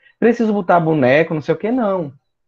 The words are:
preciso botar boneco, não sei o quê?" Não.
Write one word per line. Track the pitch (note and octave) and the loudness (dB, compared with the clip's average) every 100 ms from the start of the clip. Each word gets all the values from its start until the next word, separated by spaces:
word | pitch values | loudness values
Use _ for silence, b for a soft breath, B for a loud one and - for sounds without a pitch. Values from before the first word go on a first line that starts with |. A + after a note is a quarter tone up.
| b b | b b
preciso | A#3 A#3+ A3 | 0 2 0
botar | G#3 F#3 F3 | -2 2 2
boneco, | D#3+ D#3 B2 C#3+ E3+ | 2 2 2 2 0
não | D#3 | -4
sei | C3+ | -4
o | D#3 | -4
quê?" | G#3 | -2
Não. | B3+ G#3 F#3+ C#3+ - _ _ | -2 -2 -4 -6 -14 _ _